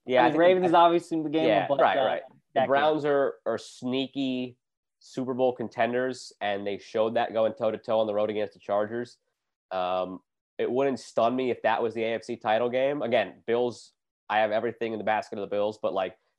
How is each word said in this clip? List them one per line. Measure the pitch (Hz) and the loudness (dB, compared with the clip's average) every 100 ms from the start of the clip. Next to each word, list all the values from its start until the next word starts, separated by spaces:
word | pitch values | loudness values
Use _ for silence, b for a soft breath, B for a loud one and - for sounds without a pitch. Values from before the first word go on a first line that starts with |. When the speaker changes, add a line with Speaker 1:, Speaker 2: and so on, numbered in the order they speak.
| 123 | 0
Speaker 1:
Yeah, | 123 | 4
Speaker 2:
I | |
Speaker 1:
I | |
Speaker 2:
mean, | 123 | 4
Speaker 1:
think | |
the | 156 | 6
Speaker 2:
Ravens | 175 185 180 | 4 4 4
is | |
obviously | 170 170 170 - 160 | 6 6 4 -2 -4
the | 156 | -2
game, | 156 160 | 0 2
Speaker 1:
Yeah, | - - | 2 2
Speaker 2:
but, | 139 | 2
Speaker 1:
right, | 123 135 | 2 2
Speaker 2:
uh, | |
Speaker 1:
right. | 104 85 - | 0 -2 -8
The | _ _ | _ _
Speaker 2:
that | 139 | 0
game. | 127 | 2
Speaker 1:
Browns | 139 151 156 | 2 2 0
are, | 147 143 135 - | 2 2 0 -2
are | - 110 | -6 -6
sneaky | - - 127 131 131 139 135 127 127 - _ _ _ _ | -8 -10 -4 -4 -4 -4 -4 -4 -8 -12 _ _ _ _
Super | - - 127 | -12 -8 -4
Bowl | 123 131 | 0 0
contenders, | 123 110 - 117 123 131 123 - - | 0 -6 -2 -2 0 -4 -6 -14 -8
and | 101 101 101 | -4 -4 -6
they | 95 | -8
showed | - 110 110 | -4 -2 0
that | 120 117 | 0 -2
going | 110 110 | 0 0
toe-to-toe | 110 110 104 - 110 | 0 -4 -4 -2 0
on | 107 | 0
the | |
road | 104 107 | 0 -2
against | 107 101 | -2 -6
the | - | -8
Chargers. | - 101 107 120 120 - _ _ _ _ - | -4 -2 -2 -4 -10 -14 _ _ _ _ -8
Um, | 92 90 92 92 90 _ _ _ - | -4 -2 -2 -4 -8 _ _ _ -4
it | 113 | -2
wouldn't | 127 139 120 | 0 0 -2
stun | - - 117 127 | -4 2 2 2
me | 127 | -2
if | 110 | 0
that | 107 113 | 0 0
was | 117 | -2
the | 113 | -2
A | 110 | -4
F | 113 | -4
C | - 113 | -6 -6
title | 113 113 123 | 0 0 0
game. | 127 135 147 | 0 0 -2
Again, | 117 117 92 - - | 0 0 0 -4 -2
Bills, | 120 123 107 - _ _ _ - | 0 0 -4 -16 _ _ _ -2
I | 107 | 0
have | 110 | 2
everything | 107 117 - 113 | 0 -2 -4 -6
in | 110 | -4
the | |
basket | 104 107 - 110 | -2 -2 -4 -8
of | |
the | 95 | -4
Bills, | 104 104 107 | -2 -2 -2
but, | 104 | -4
like, | 92 92 - _ | -2 -4 -8 _